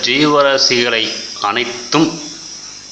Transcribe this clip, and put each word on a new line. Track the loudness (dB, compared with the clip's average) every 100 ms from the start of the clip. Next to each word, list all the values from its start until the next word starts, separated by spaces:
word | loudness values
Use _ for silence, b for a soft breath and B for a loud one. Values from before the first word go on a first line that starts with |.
ஜீவராசிகளை | 0 2 4 4 4 4 2 2 2 0 -2 -6 -12 -4
அனைத்தும் | -2 -2 -4 -8 -2 2 2 0 -12 -16 -18 -18 -18 -20 -20